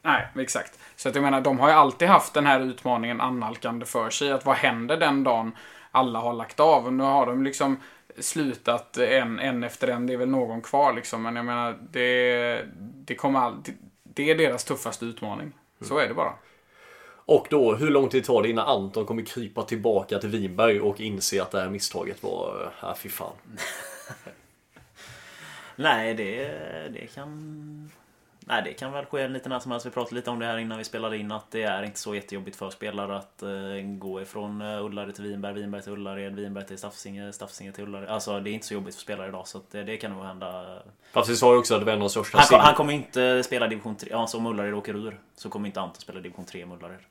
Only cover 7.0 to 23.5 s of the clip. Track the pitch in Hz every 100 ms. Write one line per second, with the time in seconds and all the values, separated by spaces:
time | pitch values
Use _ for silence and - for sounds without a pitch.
7 | 135 139 120 127 135 135 139 135 - -
8 | _ - - 165 143 113 - 120 - 117
9 | 120 131 120 113 135 123 120 - 127 120
10 | 123 127 127 135 117 113 113 139 139 117
11 | - 117 113 120 120 120 120 98 113 127
12 | 123 123 123 120 120 113 - 85 104 135
13 | - 123 143 135 120 123 139 - - _
14 | - - 147 160 151 123 - 135 113 -
15 | 117 113 107 101 151 - _ _ 104 143
16 | 117 127 - - _ _ _ _ - -
17 | - - - 147 - 151 120 110 151 139
18 | 135 131 127 117 110 117 143 117 98 110
19 | 104 113 110 - 107 - 107 113 113 101
20 | 95 101 101 113 95 90 117 101 104 98
21 | 110 98 - 98 92 101 92 98 - 90
22 | - - 101 87 - 101 85 - - -
23 | - - - - -